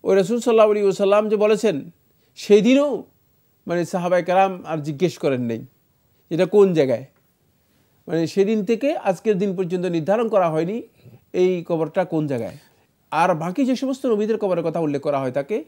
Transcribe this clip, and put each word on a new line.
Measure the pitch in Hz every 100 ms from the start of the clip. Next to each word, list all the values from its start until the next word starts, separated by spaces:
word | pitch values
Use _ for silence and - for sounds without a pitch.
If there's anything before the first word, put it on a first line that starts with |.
ওই | - 196
রাসূল | 180 240
সাল্লাল্লাহু | 233 226 214
আলাইহি | 208 202
ওয়াসাল্লাম | 185 196 208 214
যে | 208
বলেছেন, | 208 220 220 147 - _ _ _ _
সেদিনও, | - - 208 214 262 285 220 - _ _ _ _ _ -
মানে, | 175
সাহাবায়ে | 165 190 175 180
কেরাম | 170 180 196 185
আর | 156 160
জিজ্ঞেস | 143 139 165 -
করেন | 156 131
নাই | 120 113 123 _ _ _ _ _ _
এটা | 165 180
কোন | 208 196
জায়গায়। | 160 135 117 131 _ _ _ _ _ _ _ _ _ -
মানে, | 165 165
সেদিন | 202 196 220
থেকে | 190 226 277 339
আজকের | 202 185 220 196
দিন | 202 185
পর্যন্ত | 180 180 180
নির্ধারণ | 170 147 214 233
করা | 202 175
হয়নি | 156 170 226 - _ - - _
এই | - 185 180 165
কবরটা | 170 156 196
কোন | 180 160 151
জায়গায়। | 131 104 147 _ _ _ _ _
আর | 151 180
বাকি | 165 165 185
যে | 262 254
সমস্ত | 262 262 262
নবীদের | 214 214 220
কবরের | 208 175
কথা | 165 165
উল্লেখ | 160 143
করা | 143 139
হয় | 131
থাকে | 135 139 214